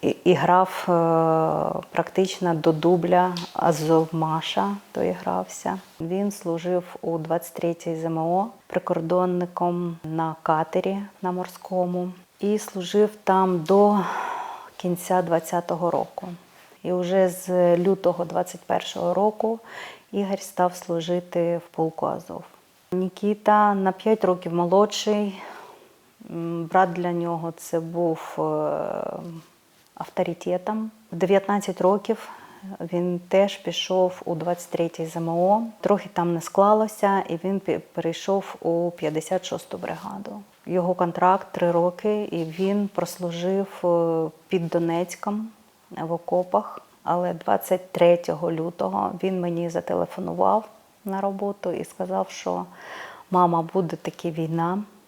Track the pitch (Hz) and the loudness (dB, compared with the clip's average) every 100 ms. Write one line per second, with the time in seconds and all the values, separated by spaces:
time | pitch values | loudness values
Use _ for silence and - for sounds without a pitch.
0 | 147 143 - 170 170 180 185 - - 170 | -2 0 4 4 6 6 4 0 0 2
1 | 165 165 165 160 160 156 - - - - | 4 4 4 2 2 0 -2 -4 -6 -4
2 | 165 - 185 - 180 165 156 160 165 180 | -2 0 0 0 0 2 2 4 4 2
3 | 170 180 180 175 170 - - 151 156 160 | 4 4 4 0 -8 0 2 2 4 4
4 | 160 165 160 160 - - 196 202 - - | 4 0 0 -2 -2 -2 -2 -2 -8 -4
5 | 180 180 180 180 185 - - 190 - - | -2 -2 -4 -4 -4 -8 -6 -6 -8 -12
6 | 165 185 202 202 175 165 175 180 175 - | -6 -2 -2 -4 -4 -4 0 -2 -2 -10
7 | 160 165 156 165 170 - 170 165 - 160 | -6 -4 -2 -4 -4 -4 -4 -4 -6 -4
8 | 165 160 160 180 220 - _ 185 - 175 | -4 -2 0 0 -2 -6 _ -4 -2 -2
9 | 165 180 185 180 180 175 175 175 175 165 | 0 2 2 0 -2 -2 -2 0 -4 -6
10 | 156 160 160 156 - 156 160 185 190 196 | -6 -2 -2 -4 0 0 2 -2 -2 -4
11 | 202 - 185 180 180 - - 185 180 180 | -8 -8 -6 -4 -6 -10 -6 -2 0 -2
12 | 180 180 - _ 202 214 214 196 180 208 | -4 -8 -20 _ -2 0 -2 -8 -2 2
13 | 208 208 - 190 190 180 160 196 208 208 | 2 2 2 4 4 2 4 6 6 4
14 | 175 - - - - - - - 180 175 | 0 -4 -6 -8 -10 -14 -18 -8 -4 -4
15 | - 185 175 170 165 175 175 170 170 - | 0 0 2 0 0 -4 -2 -2 0 0
16 | - - 180 175 - - - - 170 180 | -2 -8 -12 -14 -18 -20 -20 -12 -4 -2
17 | 175 190 185 180 - 180 175 170 180 190 | 0 4 4 2 -2 4 6 6 4 4
18 | 190 220 170 165 180 170 - - - - | 2 0 -2 -2 -4 -6 -4 -4 -2 -4
19 | 175 175 208 214 220 226 - - - - | 0 2 2 2 -2 -4 -8 -16 -16 -18
20 | _ 202 196 196 - - 180 180 - 170 | _ -4 -2 -4 -8 0 0 0 -6 -4
21 | 165 175 175 175 170 170 - - 160 156 | 0 -2 -2 -2 0 0 -4 -2 -2 0
22 | - - - - - - _ _ _ 180 | -4 -4 -8 -14 -14 -20 _ _ _ -2
23 | 185 - 202 208 214 208 208 202 190 185 | -2 -2 -2 0 4 6 6 4 0 0
24 | - 220 190 180 180 170 175 185 202 - | 0 2 4 2 0 0 4 6 4 2
25 | - 208 202 190 - - - - - _ | 0 0 0 -6 -14 -18 -20 -20 -20 _
26 | _ _ - 165 170 170 165 185 185 175 | _ _ -12 -8 -6 -4 2 4 4 2
27 | 175 175 170 170 165 165 - 170 165 170 | -2 -2 -2 -4 -6 -10 -4 -4 -2 0
28 | 175 160 - - 156 151 151 151 - - | 0 0 -6 -4 -2 0 0 -2 -4 -4
29 | - - 170 165 160 _ _ _ _ - | -6 -8 -10 -14 -18 _ _ _ _ -14
30 | - - 180 170 - 180 180 220 220 - | -12 -4 -4 -4 -4 -4 -2 -4 -6 -10
31 | _ 170 180 196 196 202 196 185 180 202 | _ -2 2 2 2 -2 -2 0 2 2
32 | 202 220 - - - - 190 190 170 175 | 0 -4 -6 -18 -20 -20 -18 -12 -4 -2
33 | 180 175 175 190 196 - - 170 - 185 | 0 -2 0 4 4 0 -8 -6 0 2
34 | 185 180 - 165 165 175 - 170 170 - | 2 0 -6 -4 -2 -4 -4 -2 -2 -2
35 | 165 165 165 170 185 208 226 - 185 202 | -6 -4 -2 2 4 4 2 -4 2 2
36 | - - 175 170 165 - 202 214 220 - | 2 -2 0 0 0 4 6 6 4 0
37 | 202 196 - 165 185 196 185 160 - - | 2 2 0 -4 -2 -4 -2 -4 -4 -4
38 | 165 165 - 196 190 - - 170 175 175 | -4 -4 -2 -2 -2 -6 -2 0 0 -2
39 | 160 156 160 185 - 170 - 190 180 170 | -4 -4 -2 -4 -4 -10 -8 -10 -8 -8
40 | 180 202 202 208 202 _ - 180 175 180 | -10 -10 -12 -14 -16 _ -4 -2 0 0
41 | 175 170 180 190 - - 175 170 175 175 | 0 4 4 4 0 0 2 4 2 0
42 | 214 208 208 170 160 160 190 202 202 - | -2 -2 -2 -4 -6 -2 0 0 -2 -4
43 | 175 - 175 170 175 190 196 - 180 170 | -6 -6 -6 -4 -2 -2 -2 -2 2 2
44 | 165 165 160 - _ 190 170 170 170 170 | 2 0 -2 -6 _ -2 0 0 0 0
45 | 180 - - 208 220 - _ _ _ - | -2 -6 -6 -4 -6 -12 _ _ _ -12
46 | 160 165 - 180 180 196 214 - - _ | -6 -6 -2 -2 2 0 -2 -12 -18 _
47 | - 175 180 170 - 196 - 185 185 - | -2 0 0 -4 0 -2 0 -2 -2 4
48 | 175 175 - 160 165 165 165 175 185 196 | 6 6 2 -4 -2 -2 -4 -2 -2 0
49 | 196 190 190 185 175 170 170 170 175 175 | -2 -2 -2 -2 -2 -2 -2 -4 -2 -2
50 | 175 - 180 170 190 208 214 - _ _ | -2 -4 -8 2 4 4 0 -20 _ _
51 | 202 190 196 196 202 202 190 170 165 - | -8 -4 -4 -2 -6 -4 -6 -6 -8 -8
52 | 180 190 190 - - 180 180 180 - - | -4 -4 -4 -6 -6 -4 -6 -14 -18 -16
53 | - - - 180 175 170 165 190 175 170 | -16 -18 -2 4 4 4 0 -2 -2 -4
54 | - - 175 160 165 165 165 190 208 - | -8 -6 -8 -4 -2 0 0 -2 -4 -14